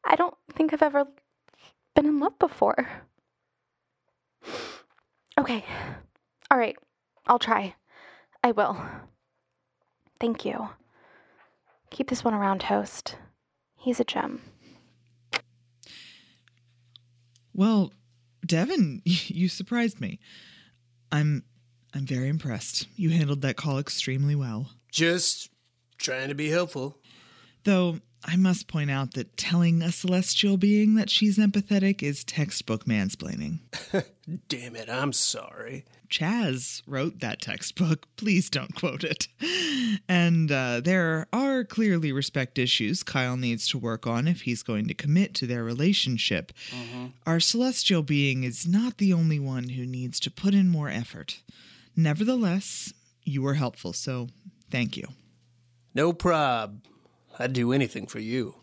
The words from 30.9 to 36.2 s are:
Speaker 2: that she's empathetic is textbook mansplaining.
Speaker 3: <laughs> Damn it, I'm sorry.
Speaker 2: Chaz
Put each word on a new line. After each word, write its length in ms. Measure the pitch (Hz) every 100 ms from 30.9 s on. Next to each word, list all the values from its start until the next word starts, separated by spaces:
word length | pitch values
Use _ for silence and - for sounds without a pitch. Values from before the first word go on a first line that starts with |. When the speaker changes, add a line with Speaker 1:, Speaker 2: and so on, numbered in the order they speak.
| 220
Speaker 2:
that 140 | -
she's 280 | - 214 196
empathetic 640 | 208 202 196 202 190 196
is 220 | 143 143
textbook 600 | - - 147 - - 110
mansplaining. 760 | - 107 98 - 80 - 73 160 - - -
Speaker 3:
<laughs> 560 | 190 - _ - 170 _
Damn 280 | 131 123 117
it, 120 | 110
I'm 220 | 123 143
sorry. 720 | - - - - - 117 135 - _ _
Speaker 2:
Chaz 720 | -